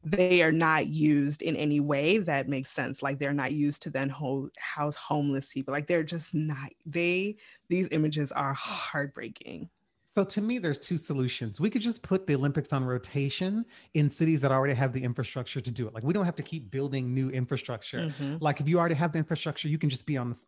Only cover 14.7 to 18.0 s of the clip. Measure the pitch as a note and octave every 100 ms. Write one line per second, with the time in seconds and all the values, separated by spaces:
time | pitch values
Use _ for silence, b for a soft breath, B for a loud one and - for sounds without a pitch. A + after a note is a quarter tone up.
14.7 | B2 C3+ B2+ B2+ A#2 A#2+ - B2 C#3+ B2
15.7 | A#2 A2+ A2 B2 F#3 F3+ E3 - D#3+ A2
16.7 | C3+ C#3 C3+ B2+ B2+ C3 C3 B2+ B2+ -
17.7 | A#2 - B2